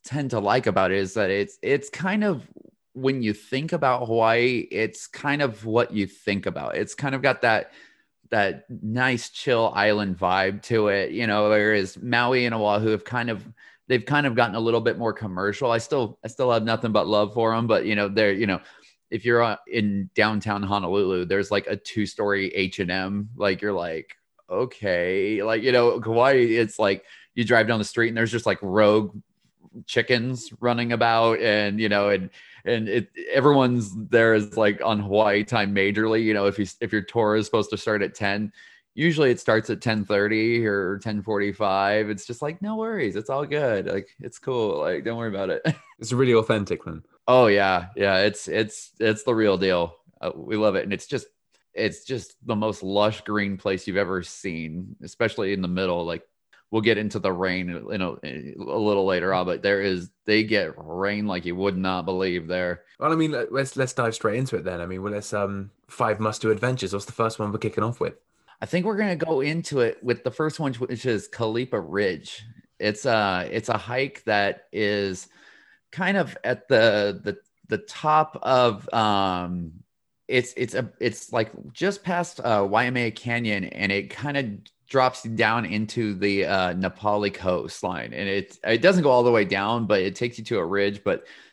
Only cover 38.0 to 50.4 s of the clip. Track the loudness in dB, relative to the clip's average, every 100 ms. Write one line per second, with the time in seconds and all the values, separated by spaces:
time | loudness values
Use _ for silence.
38 | -2 -2 -2 -2 -4 -10 -20 -20 _ -2
39 | 0 4 2 2 2 0 0 -4 -2 -2
40 | 0 2 2 2 2 2 0 0 -2 -4
41 | -6 -6 -2 0 -2 0 0 2 2 2
42 | 0 -6 -8 -8 -8 -6 -6 -4 -4 -4
43 | -4 -4 -4 -4 -2 -2 0 0 -2 -6
44 | -6 -16 -16 -10 -4 -2 0 0 -2 -2
45 | -4 -4 -4 -4 -4 -4 -6 -20 _ -16
46 | -4 0 4 4 4 0 0 -6 -6 -14
47 | -16 _ 4 6 8 6 4 2 -2 0
48 | 2 4 2 0 -4 -2 -2 -6 -18 -2
49 | 0 0 0 2 4 4 2 2 0 -6
50 | _ -8 -8 -8